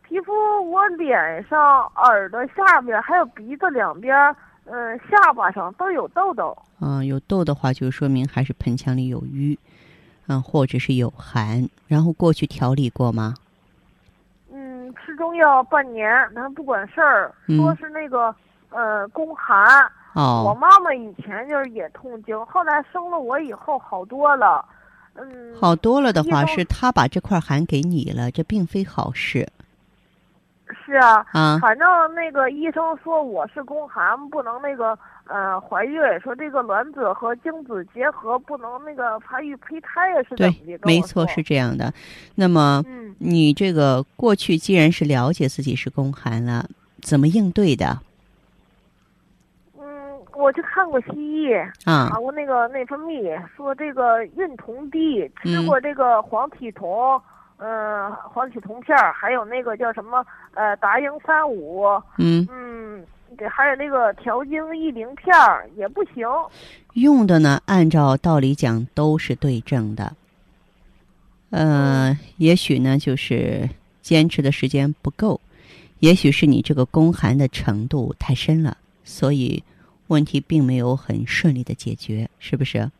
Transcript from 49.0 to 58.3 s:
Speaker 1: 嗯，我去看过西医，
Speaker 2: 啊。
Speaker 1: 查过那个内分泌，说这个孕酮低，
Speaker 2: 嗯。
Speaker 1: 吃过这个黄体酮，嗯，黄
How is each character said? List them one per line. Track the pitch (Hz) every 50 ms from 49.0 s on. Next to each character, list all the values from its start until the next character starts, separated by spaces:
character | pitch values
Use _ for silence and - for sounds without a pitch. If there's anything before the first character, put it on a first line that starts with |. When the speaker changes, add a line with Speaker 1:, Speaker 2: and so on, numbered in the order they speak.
| _ _ _ _ _ _ _ _ _ _ _ _ _ _ _ 277
Speaker 1:
嗯， | 285 285 294 285 277 277 277 277 - - -
我 | 285 285 277 262
去 | 330
看 | - - - 370 381 339
过 | 294 254
西 | 226 -
医， | - 294 302 302 302 311 311 269 226 185 160 180 - _ -
Speaker 2:
啊。 | 175 160 143 127 -
Speaker 1:
查 | 214 226
过 | 240 262
那 | 285 302 294
个 | 277 262 247 233 233
内 | 262 269 247
分 | 247 277 285
泌， | 311 330 320 269 208 175 156 165 175 165 _
说 | - 285 277 269
这 | 269 302 302
个 | 262 262 247 240 226 226 226 175 -
孕 | 320 381 339 262
酮 | 226 - - 226 262 302 277
低， | 330 320 320 320 277 208 160 131 _ - -
Speaker 2:
嗯。 | 175 170
Speaker 1:
吃 | 170 165
过 | 165 277 262
这 | 247 294 285
个 | 269 262 247 233 214
黄 | 214 - 233 214 262 294
体 | - - 262 226
酮， | 196 - 196 170 185 220 247 262 269 254 _ _ _ _ _ _ _ _
嗯， | 202 220 226 220 214 214 214 202 196 202 214 220 -
黄 | -